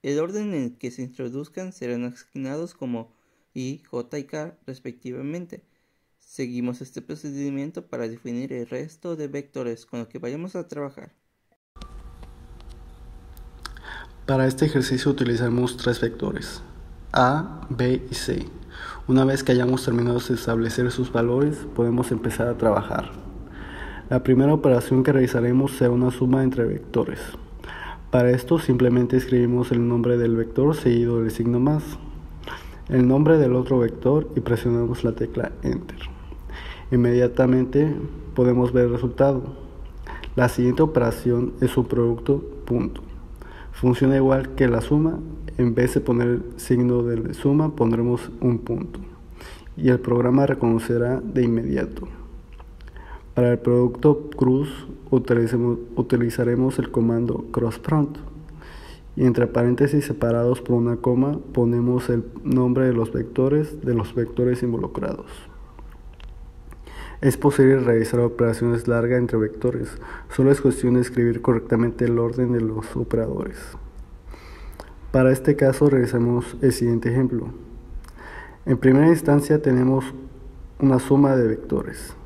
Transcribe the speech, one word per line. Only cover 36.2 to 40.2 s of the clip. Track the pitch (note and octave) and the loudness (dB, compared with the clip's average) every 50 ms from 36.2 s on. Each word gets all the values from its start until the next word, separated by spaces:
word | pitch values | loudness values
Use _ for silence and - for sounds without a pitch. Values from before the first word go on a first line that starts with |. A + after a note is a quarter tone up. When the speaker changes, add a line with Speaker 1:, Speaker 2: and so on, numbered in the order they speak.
| - - - - - - - - - - - - - - | -16 -16 -16 -16 -14 -14 -14 -14 -14 -14 -14 -14 -6 0
Speaker 2:
Inmediatamente | C3 B2 A#2+ A#2+ A#2+ B2 B2 A#2+ B2 - C3 B2+ B2+ B2+ B2 B2+ - C#3 D3+ D#3 - - - - - - - - - | 2 2 4 4 4 4 4 4 4 4 4 6 4 4 2 2 2 2 2 2 0 -4 -6 -10 -10 -12 -12 -6 0
podemos | - B2 B2 B2 B2 B2 A#2+ | 2 4 4 4 4 2 2
ver | B2 B2+ B2 | 4 4 4
el | A#2+ | 4
resultado. | A#2+ A#2 B2 A#2+ - - C3+ C#3 C#3 B2+ A#2 - - - - - - - - - - - - - - - | 2 0 -2 -4 2 2 4 4 4 0 -4 -8 -12 -14 -16 -16 -14 -16 -16 -16 -16 -16 -14 -14 -14 -12